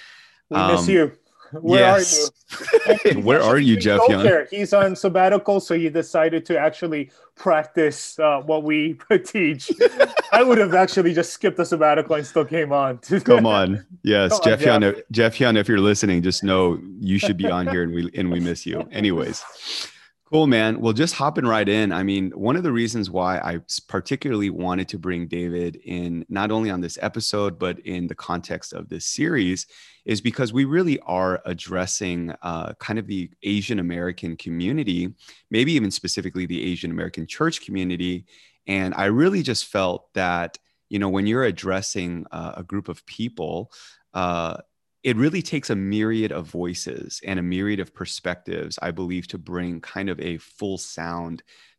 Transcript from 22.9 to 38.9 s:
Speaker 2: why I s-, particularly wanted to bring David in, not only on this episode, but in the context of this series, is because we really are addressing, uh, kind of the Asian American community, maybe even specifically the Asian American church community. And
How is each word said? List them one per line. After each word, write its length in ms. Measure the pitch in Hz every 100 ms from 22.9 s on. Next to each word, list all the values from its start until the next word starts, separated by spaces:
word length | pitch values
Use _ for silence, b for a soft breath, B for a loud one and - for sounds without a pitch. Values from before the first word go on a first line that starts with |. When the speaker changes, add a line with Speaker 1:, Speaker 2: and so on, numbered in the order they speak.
| 117 92
Speaker 2:
why 300 | 90 90 92
I 160 | -
s-, 260 | 85 - -
particularly 720 | - 95 - 139 143 107 101
wanted 360 | 82 90 90 90
to 100 | 98
bring 280 | 90 87 85
David 500 | 87 87 87 87 80
in, 500 | - 90 87 85 -
not 220 | 95 104
only 180 | 110 110
on 140 | 92
this 160 | 85 -
episode, 580 | 92 113 - 104 101 82
but 200 | 92 87
in 300 | - 90 87
the 60 |
context 600 | 87 - 87 87 87 -
of 160 | 85 82
this 160 | 85 -
series, 600 | - 156 156 92 92 - b b b
is 160 | - 107
because 320 | 120 - 123
we 140 | 117 135
really 320 | 165 180 135
are 400 | - 92 92 92 -
addressing, 880 | 87 - 92 90 - 95 87 85 -
uh, 320 | 87 82 80
kind 240 | - - 110
of 80 | 101
the 240 | 98 87 _
Asian 360 | 101 104 101 107
American 580 | 87 87 87 90 82 82
community, 800 | 85 85 90 151 113 87 90 - b b b
maybe 220 | 110 135
even 180 | 147 104
specifically 540 | - 92 - 90 92
the 180 | 90 87
Asian 280 | 92 85 87
American 360 | 82 85 - 82
church 360 | - 160 160
community. 640 | - 98 90 90 90 90 90 b b b -
And 260 | 98 92